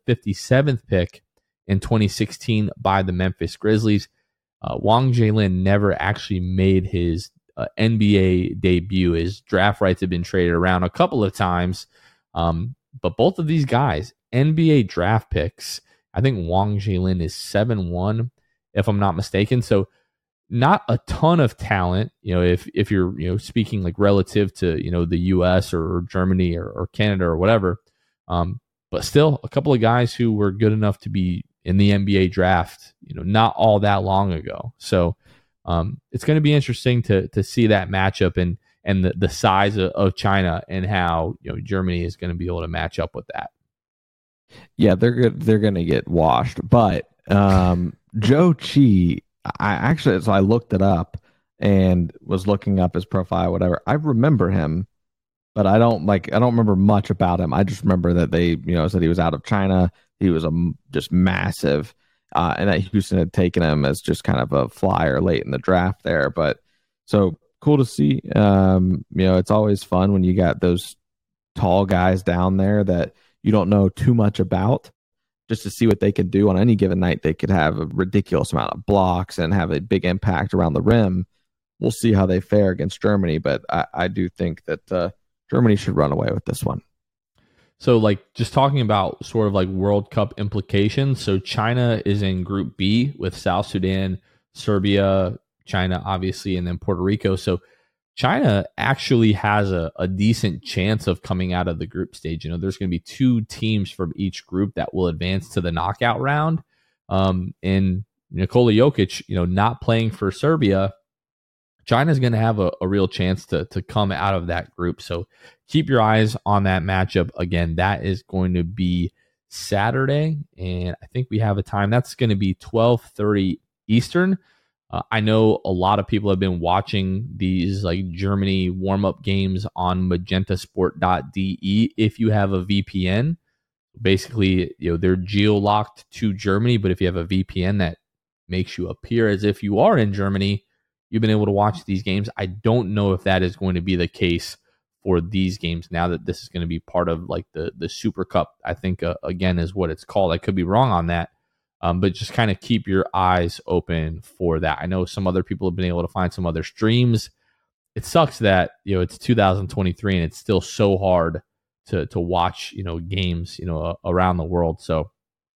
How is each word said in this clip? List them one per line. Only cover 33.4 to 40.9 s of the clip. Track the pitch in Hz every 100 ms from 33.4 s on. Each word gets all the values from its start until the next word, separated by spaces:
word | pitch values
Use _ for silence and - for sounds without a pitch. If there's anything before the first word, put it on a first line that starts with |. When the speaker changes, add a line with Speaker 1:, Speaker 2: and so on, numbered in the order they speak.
| 113 -
Speaker 1:
all | 110 104
that | 104 98
long | 98 95 98
ago. | 80 - - 117 -
So, | - 95 87 - _ _ _ _ -
um, | 85 92 131 _
it's | 127
gonna | - 156
be | 151
interesting | 147 135 120 127 123
to, | - 98 95
to | -
see | 98 - 113
that | 104 92
matchup | 95 95 - 92 -
and, | 87 90 _ _
and | - 98
the, | 92 85
the | 98
size | - 110 95 101 104
of, | 92
of | - 98 -
China | 101 98 92 82 -
and | 92
how, | 92